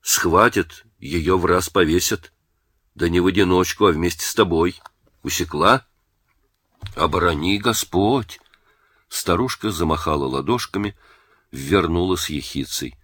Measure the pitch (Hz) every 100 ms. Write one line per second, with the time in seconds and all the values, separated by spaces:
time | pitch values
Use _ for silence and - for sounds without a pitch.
0 | - - 87 87 117 104 85 - _ _
1 | 67 85 80 92 85 90 90 101 82 87
2 | - 110 - _ _ _ _ _ _ -
3 | 85 87 90 92 90 90 92 - 101 78
4 | 87 - - - 101 80 85 - - _
5 | _ _ - - 78 76 90 127 _ _
6 | _ _ _ _ _ _ _ _ - -
7 | 80 87 85 78 87 101 117 110 - 90
8 | 104 135 110 - _ _ _ _ _ _
9 | _ - - 87 123 - 107 85 82 78
10 | - 76 67 65 69 123 - 98 101 -
11 | _ _ _ _ _ 65 67 98 80 85
12 | 92 87 - 76 - 69 69 - 64 -